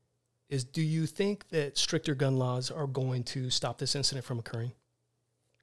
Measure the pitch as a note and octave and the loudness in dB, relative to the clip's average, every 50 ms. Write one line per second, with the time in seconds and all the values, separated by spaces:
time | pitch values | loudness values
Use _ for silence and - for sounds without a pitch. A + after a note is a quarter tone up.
0 | _ _ _ _ _ _ _ _ _ _ C#3+ C3+ B2 B2+ - E3 D#3+ D#3 D#3 D#3+ | _ _ _ _ _ _ _ _ _ _ -4 -4 -4 -2 0 0 2 2 2 2
1 | D#3+ D3+ - - G3 G3+ G#3 G3 - - - D#3+ C#3+ C#3+ - - - - - D#3+ | 0 0 0 0 0 0 0 -2 -6 -2 -2 0 0 0 0 0 0 2 2 0
2 | D#3 E3 D3 C3 C#3+ C3+ C3+ C3 B2+ B2+ B2+ B2+ B2+ B2 A#2+ E3 D3 C3+ B2+ C3+ | 2 0 2 2 4 4 4 4 2 2 0 0 -2 -4 -4 -2 -2 -2 0 0
3 | C3 B2+ B2+ B2+ A#2+ - - C#3 B2+ B2+ B2 - - B2+ A#2+ - C#3+ C3 - D3 | 0 0 0 -2 -2 -4 -4 -4 -2 0 0 0 0 0 -2 -2 -2 -2 0 2
4 | B2+ - C3+ C3+ A#2+ - B2+ A#2 A2+ - - A#2 A2+ B2 A#2 - _ _ _ _ | 2 0 0 -2 -4 -4 -4 -4 -4 -4 -6 -4 -4 -6 -6 -10 _ _ _ _
5 | _ _ _ _ _ _ _ _ _ _ _ _ | _ _ _ _ _ _ _ _ _ _ _ _